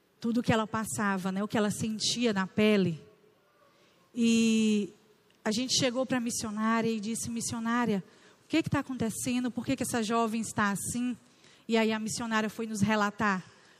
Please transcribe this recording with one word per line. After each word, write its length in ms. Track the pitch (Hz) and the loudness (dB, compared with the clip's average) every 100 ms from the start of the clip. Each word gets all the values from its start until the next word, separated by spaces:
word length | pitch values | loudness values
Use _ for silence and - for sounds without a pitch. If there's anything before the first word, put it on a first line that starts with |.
| _ _ | _ _
tudo 220 | 233 233 | -2 0
o 40 | |
que 100 | 233 | 2
ela 120 | 226 214 | 2 2
passava, 640 | 220 214 - 202 190 190 | -4 -4 -2 0 0 -2
né, 140 | 190 | -2
o 40 | 208 | -2
que 100 | 233 | 0
ela 140 | 208 | 0
sentia 600 | - 226 214 - 240 240 | 0 -4 -2 -2 0 0
na 160 | 196 185 | 0 0
pele. 560 | - 214 208 175 151 - _ _ _ _ _ _ _ _ _ _ | 2 4 6 2 -2 -10 _ _ _ _ _ _ _ _ _ _
E 800 | 240 233 226 226 220 220 208 202 - _ _ _ _ | 0 4 4 4 4 4 2 0 -8 _ _ _ _
a 80 | 226 | -2
gente 260 | 214 254 - | -2 0 2
chegou 280 | 269 240 262 | 2 0 -2
pra 160 | 254 | -2
missionária 680 | 233 - 220 208 220 226 226 | -2 -4 -6 -2 0 2 0
e 120 | 220 | -2
disse, 280 | 202 226 - | -4 -6 -6
"Missionária, 720 | 233 220 233 226 240 233 196 - - - _ _ | -6 -6 -4 -2 0 2 0 -4 -16 -20 _ _
o 20 | |
que 160 | 311 | -2
que 60 | - | 0
tá 100 | 285 | -2
acontecendo? 720 | 262 247 220 - 262 247 247 | -4 -4 -4 -4 -4 -2 -2
Por 140 | 240 226 | -4 -4
que 100 | 269 | -4
que 80 | |
essa 180 | 254 247 | -2 -2
jovem 380 | 208 233 226 226 | 0 0 0 -2
está 320 | 208 - 202 | -4 0 0
assim?" 460 | 196 - 240 247 240 _ _ - - - | 0 -4 -4 -4 -6 _ _ -20 -20 0
E 100 | 226 | 2
aí 140 | 220 | 2
a 80 | 220 | 0
missionária 500 | 220 - 233 220 214 | -4 -6 -2 0 0
foi 160 | 220 226 | -4 -8
nos 140 | 220 | -2
relatar 640 | 202 214 202 - 214 185 - - - | 2 4 2 2 0 0 -4 -18 -20